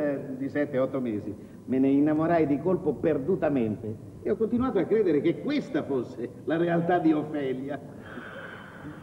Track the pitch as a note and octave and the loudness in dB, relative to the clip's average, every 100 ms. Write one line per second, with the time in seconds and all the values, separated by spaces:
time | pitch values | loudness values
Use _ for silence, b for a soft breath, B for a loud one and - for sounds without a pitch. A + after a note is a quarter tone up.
0 | D3 C#3 C3 B2+ C3+ D3 D3 C3 C3 C3 | 0 -2 -6 -6 -4 -2 0 0 0 0
1 | A#2+ G#2 G2+ G2 B B - C3 C3+ C#3 | -2 -4 -6 -10 B B -2 4 6 6
2 | D3+ D3+ D#3+ E3+ D3 C#3 F3+ F3+ D3+ B2 | 4 4 4 4 4 2 2 2 0 0
3 | E3 C#3+ C3+ D#3+ D#3 C#3 A2 G2+ G#2+ G#2+ | 2 2 2 0 2 2 0 -2 -6 -8
4 | - - - G3+ A3 A#3+ B3+ F#3+ D#3+ G#3+ | -12 -8 -4 0 0 2 2 2 2 4
5 | F#3 D3 D#3 - B3+ C#4+ - D3+ C3+ C3 | 4 4 2 0 -2 -2 -2 -2 0 -2
6 | A2 - A#2 - - E3 E3+ E3+ E3+ F3+ | -2 -6 -10 -8 -2 0 2 2 4 4
7 | D#3+ D3+ D3+ D3+ C3 B2+ C3+ - - B | 4 2 0 -4 -4 -4 -6 -8 -10 B
8 | B B B B B B B B D3+ B | B B B B B B B B -14 B